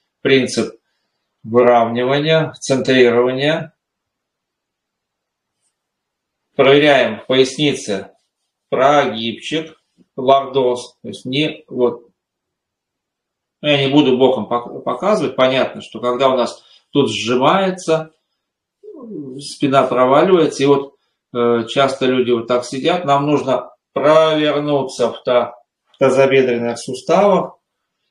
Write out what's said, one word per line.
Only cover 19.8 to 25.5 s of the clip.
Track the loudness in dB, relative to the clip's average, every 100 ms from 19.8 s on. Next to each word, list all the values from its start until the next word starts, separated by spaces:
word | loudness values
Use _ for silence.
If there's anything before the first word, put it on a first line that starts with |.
| 0
проваливается. | 0 4 4 4 4 2 0
И | 2
вот, | 2 -2 _ _ _ _
э, | -2 0 0 -2
часто | 0 0 0 0
люди | 0 0
вот | -2 -2
так | -4
сидят. | -4 -4 -2 -2
Нам | 0 0 2
нужно | 0 0 -4 -6 _ _
провернуться | -2 2 4 4 0 -2 -2 -2 -2 -4 -4 -4
в | -4
та-, | -2 0 -2